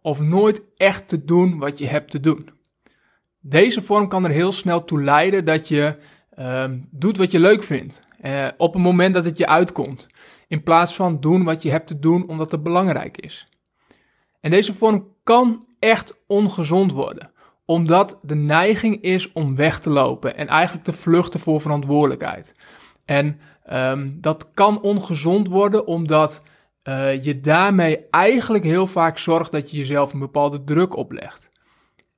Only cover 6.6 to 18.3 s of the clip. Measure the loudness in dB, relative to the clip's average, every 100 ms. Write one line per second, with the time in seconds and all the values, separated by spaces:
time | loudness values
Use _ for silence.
6.6 | -6 -8 -12 -4 -4 0 0 4 6 4
7.6 | 0 -6 -8 -18 _ _ -8 -6 -6 -2
8.6 | 0 2 2 4 2 2 -2 -2 2 2
9.6 | 2 -2 -8 -10 -18 _ -20 -20 _ -6
10.6 | 2 2 2 -2 -2 0 0 2 2 -2
11.6 | -2 -4 -4 -2 0 0 -2 -6 -6 -6
12.6 | -2 0 0 -2 -6 -14 -20 -20 -20 _
13.6 | _ _ _ _ _ _ _ _ 0 2
14.6 | 2 0 2 2 -2 _ 2 4 4 0
15.6 | -8 _ 0 0 -2 -20 _ 0 2 0
16.6 | 0 2 2 0 -6 -10 -18 _ _ _
17.6 | -2 0 4 4 2 -4 -6